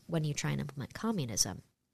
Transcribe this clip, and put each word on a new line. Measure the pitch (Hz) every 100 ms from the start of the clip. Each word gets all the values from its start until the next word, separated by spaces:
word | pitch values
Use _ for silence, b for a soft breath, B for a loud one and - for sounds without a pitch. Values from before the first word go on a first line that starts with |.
| -
when | 165
you | 151
try | 143 151
and | 139
implement | 143 139 123
communism, | - 220 214 123 104 98 92 - _ _